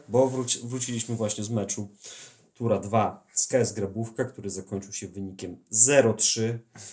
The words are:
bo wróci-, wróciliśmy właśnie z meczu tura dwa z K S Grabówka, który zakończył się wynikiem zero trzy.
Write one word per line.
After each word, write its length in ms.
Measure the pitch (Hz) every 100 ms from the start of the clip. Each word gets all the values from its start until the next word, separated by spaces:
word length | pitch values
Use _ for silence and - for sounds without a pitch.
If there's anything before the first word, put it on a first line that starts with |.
| -
bo 200 | 117 135
wróci-, 320 | 127 120 - 120
wróciliśmy 480 | 127 123 117 117 110
właśnie 280 | 107 -
z 60 | 107
meczu 400 | 117 98 - 101 - - - - - _
tura 260 | - 117 101
dwa 440 | 98 110 101 - _
z 140 | - -
K 100 | 127
S 160 | 110
Grabówka, 520 | 101 98 107 113 - 123
który 240 | - 98
zakończył 440 | 92 92 98 98
się 140 | - 98
wynikiem 500 | 95 95 95 95 90 _
zero 440 | - 131 143 113
trzy. 460 | 110 - - 110 117 - - -